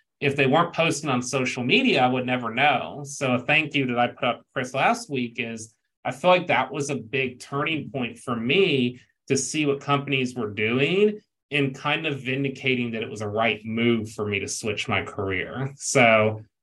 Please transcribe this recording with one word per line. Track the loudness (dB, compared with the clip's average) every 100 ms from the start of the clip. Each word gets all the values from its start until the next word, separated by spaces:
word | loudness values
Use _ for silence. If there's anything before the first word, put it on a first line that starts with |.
| _ -2
if | 0 2
they | 4
weren't | 4 2 2
posting | 0 0 -2
on | -2
social | 0 -2 -2 -2
media, | 2 2 4 4
I | 4
would | 2 -2
never | -2 -2
know. | 2 2 2 -2 -10 -12
So | -4 0 0
a |
thank | 2 0 2 0
you | 0
that | 2
I | 0
put | 0 -2
up, | -4 _
Chris, | -6 -4
last | 0 2 0 -4
week | -6 -6 -6
is | -8 -8 -14 _ _ _
I | -8
feel | 0 4
like | 4 4
that | 0 0
was | -4 -4
a | -6
big | -4 -4 -4 -6
turning | -8 -4 -2 -4 -6
point | -6 -6 -8
for | -6 -4
me | 0 2 4 2 0 -2 _ _ -2
to | -2
see | 0 -2 0
what | 0
companies | 0 0 0 -2 -2 -4
were | -6
doing | -2 0 2 2 4 2 2 _ _ -4
and | 0 0
kind | -2 -2 -2 -2
of | -4
vindicating | -4 -2 -2 -2 -2 0 0
that | -4
it | -6
was | -6
a | -4 0
right | 0 0
move | -4 0 2 2 -2
for | -6 -4
me | -2
to | -4
switch | -6 -4 -4 -2
my | -2
career. | -2 -6 -4 -2 -4 -6 -8 -8
So | 0 4 6 6 4 0 -12 _